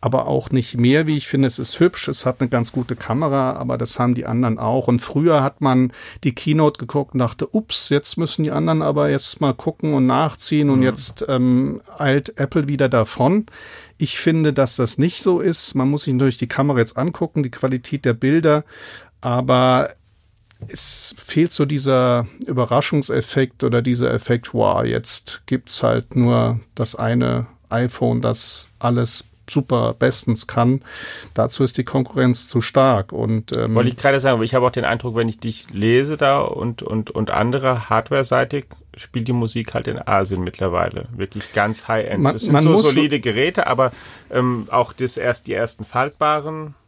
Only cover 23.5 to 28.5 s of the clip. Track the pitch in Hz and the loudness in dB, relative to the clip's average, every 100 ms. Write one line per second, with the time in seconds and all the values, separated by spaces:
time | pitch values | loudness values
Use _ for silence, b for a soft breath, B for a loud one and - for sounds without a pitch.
23.5 | _ 127 120 117 120 123 117 - 123 120 | _ 0 2 0 0 0 0 0 -2 -2
24.5 | 120 107 95 117 113 117 - - - - | 0 2 2 0 -2 -2 -6 -6 -14 -4
25.5 | 127 - - 117 117 117 - 120 120 117 | -6 -4 -2 2 0 -2 0 2 4 2
26.5 | 117 - - 113 - 117 120 123 120 117 | -2 -8 -6 -6 -4 -2 0 0 0 -4
27.5 | _ _ 113 123 - 120 120 120 120 - | _ _ -2 -2 0 0 0 -2 -2 -4